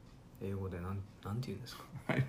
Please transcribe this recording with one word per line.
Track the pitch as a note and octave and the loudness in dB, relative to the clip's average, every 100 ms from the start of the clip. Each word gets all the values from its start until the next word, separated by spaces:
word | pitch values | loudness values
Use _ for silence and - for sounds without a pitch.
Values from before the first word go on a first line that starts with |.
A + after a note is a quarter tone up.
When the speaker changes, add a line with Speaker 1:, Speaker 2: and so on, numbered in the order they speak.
| - - - - | -14 -16 -14 -4
Speaker 1:
う | G2 | 0
ん。 | |
Speaker 2:
英 | G2 | 2
語 | F#2+ | 0
で | F2+ | 0
な | F2+ | 0
ん、 | G2 G2 - | 0 -2 -6
な | G2 | 0
ん | A2 | 2
て | - | 2
言 | G2+ | -2
う | |
ん | |
で | - | -4
す | - | -8
か？ | - - | -8 -2
Speaker 1:
<laughs> | - | 4
I | C3+ | 6